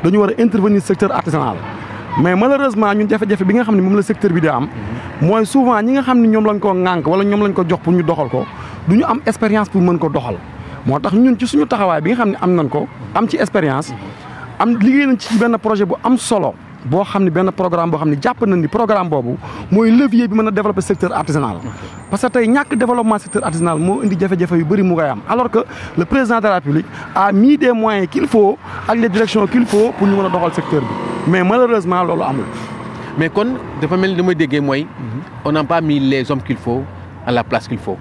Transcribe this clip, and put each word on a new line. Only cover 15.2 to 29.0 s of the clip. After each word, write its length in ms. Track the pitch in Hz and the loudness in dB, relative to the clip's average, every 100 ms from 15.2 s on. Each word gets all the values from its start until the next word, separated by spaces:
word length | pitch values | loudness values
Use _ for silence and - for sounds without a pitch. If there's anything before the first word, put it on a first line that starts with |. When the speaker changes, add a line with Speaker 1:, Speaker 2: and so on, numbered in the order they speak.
| - 220 | 0 2
Speaker 1:
benn 180 | 233 226 | 2 0
projet 260 | 214 208 196 | 0 0 0
bu 80 | - | -2
am 120 | 226 254 | 0 0
solo 340 | - 214 135 - - - | 0 0 0 -6 -18 -12
boo 200 | 123 165 | -2 0
xam 180 | 202 202 | 0 0
ne 60 | 185 | 2
benn 220 | 165 190 | 2 0
programme 380 | - 185 170 170 | 0 -2 0 -2
boo 60 | 156 | 0
xam 100 | 156 | 0
ne 60 | 143 | 0
jàpp 200 | 233 240 | -2 0
nañ 140 | 226 180 | 0 2
ni 60 | 151 | 0
programme 420 | 214 220 208 175 | 0 2 0 0
boobu 280 | 151 120 - - - - | -2 -2 -6 -10 -14 0
mooy 200 | 202 226 | 2 6
levier 340 | 233 277 233 233 | 6 6 2 2
bi 80 | |
mën 140 | 220 214 | 0 0
a 20 | |
développer 300 | 202 208 190 | 0 0 -2
secteur 300 | - 185 180 | -2 -2 0
artisanal. 440 | - 147 151 127 87 123 - - - - | -2 -2 -2 -2 -6 -10 -12 -16 -16 -6
Parce 120 | 196 | -2
que 40 | 254 | 0
tey 200 | 254 220 | 2 2
ñàkk 260 | 269 285 | 2 0
développement 440 | 240 240 247 220 214 | 0 0 2 2 0
secteur 260 | - 208 | -2 -4
artisanal 340 | 190 165 170 156 | -2 -2 0 0
moo 220 | 175 226 | 0 0
indi 140 | 220 175 | 0 0
jafe-jafe 340 | 190 180 170 170 | 0 0 2 2
yu 60 | |
bëri 180 | 156 202 | 2 2
mu 120 | 185 165 | 2 2
koy 80 | |
am. 160 | 151 107 - | 0 -2 -2
Alors 200 | 233 240 | -2 2
que 100 | 220 - - - - | 0 -2 -10 -6 -4
le 80 | |
président 340 | 170 269 233 233 | 0 2 2 2
de 60 | |
la 100 | 208 | 2
République 320 | 180 143 147 - - - | 0 0 -2 -2 -14 -6
a 160 | - 196 | 0 2
mis 240 | 196 247 294 | 4 4 4
des 140 | 254 | 2
moyens 380 | 226 220 202 180 | 2 0 0 -2
qu'il 160 | - 285 | -2 2
faut 320 | 226 202 - - - - | 4 4 2 -8 -10 -2
ak 80 | |
les 100 | 233 | 0